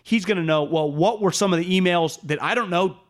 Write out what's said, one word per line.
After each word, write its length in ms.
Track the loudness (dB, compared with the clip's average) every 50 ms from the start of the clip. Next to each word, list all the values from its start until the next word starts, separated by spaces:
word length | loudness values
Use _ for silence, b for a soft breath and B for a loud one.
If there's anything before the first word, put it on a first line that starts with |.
He's 220 | b -2 -2 -2 0
gonna 180 | 0 -2 -2
know, 220 | 0 0 0 0 0
well, 260 | 0 0 0 0 0
what 300 | 0 2 2 2 2 2
were 100 | 0 0
some 220 | 0 2 0 2
of 60 | 2 0
the 200 | 0 0 2 2
emails 380 | 2 2 2 2 0 -2 -4 -8
that, 200 | -8 -6 -6 -4
I 120 | -2 -2 -2
don't 160 | -2 -2 -2
know, 260 | 0 0 0 0 -4 -6 _